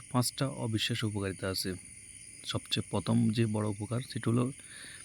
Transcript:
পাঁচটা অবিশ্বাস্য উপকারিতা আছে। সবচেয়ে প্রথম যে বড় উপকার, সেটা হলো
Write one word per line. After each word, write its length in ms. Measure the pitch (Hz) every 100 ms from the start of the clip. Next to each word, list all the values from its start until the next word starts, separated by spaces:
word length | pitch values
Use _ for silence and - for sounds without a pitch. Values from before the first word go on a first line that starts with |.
| -
পাঁচটা 340 | 127 117 - 139
অবিশ্বাস্য 580 | 127 120 107 - 117 110
উপকারিতা 420 | 104 98 87 95
আছে। 260 | 92 95 87 - - - - - -
সবচেয়ে 400 | - 113 - 120 -
প্রথম 400 | 104 - 113 113
যে 160 | 110 113
বড় 220 | 107 107
উপকার, 320 | 104 107 117 -
সেটা 180 | - 117
হলো 220 | 120 127 - - - - -